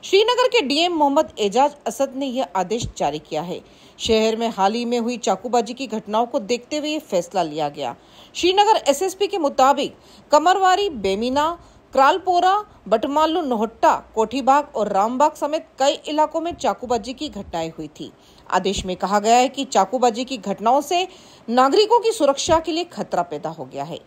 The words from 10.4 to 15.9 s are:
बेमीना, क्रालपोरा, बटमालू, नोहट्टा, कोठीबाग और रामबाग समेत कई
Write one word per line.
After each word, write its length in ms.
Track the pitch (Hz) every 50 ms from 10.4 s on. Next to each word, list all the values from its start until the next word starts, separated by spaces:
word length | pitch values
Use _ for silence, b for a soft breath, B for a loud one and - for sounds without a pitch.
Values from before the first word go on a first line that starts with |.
| 302 349 370 403 381 370 370 381 403 403
बेमीना, 560 | 311 233 190 196 190 196 226 247 254 277 294 320 349 339 b b b b b _ -
क्रालपोरा, 600 | 262 269 269 339 381 370 359 359 349 349 370 381 415 427 b b b b 196
बटमालू, 520 | 190 226 220 294 277 294 311 320 320 359 330
नोहट्टा, 520 | 277 247 214 220 226 - - - 320 269 - - - -
कोठीबाग 640 | 220 220 220 233 269 262 233 269 285 294 294 -
और 120 | - 208 208
रामबाग 460 | 202 190 196 226 247 254 285 311 302
समेत 320 | - 330 285 302 320 320 _ _ -
कई 220 | 262 277